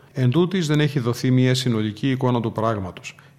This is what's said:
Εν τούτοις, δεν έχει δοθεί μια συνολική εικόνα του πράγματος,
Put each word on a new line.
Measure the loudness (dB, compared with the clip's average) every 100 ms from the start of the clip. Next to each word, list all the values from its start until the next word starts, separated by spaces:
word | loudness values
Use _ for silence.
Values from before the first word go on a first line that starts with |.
| -12
Εν | 0 2
τούτοις, | 2 2 0 0
δεν | 2
έχει | 2 0
δοθεί | -2 0 2
μια | 4 4 2
συνολική | 0 -2 -2 -2 -4
εικόνα | 0 0 0
του | -2
πράγματος, | -2 -2 -2 -6 -12 -18 -20 -20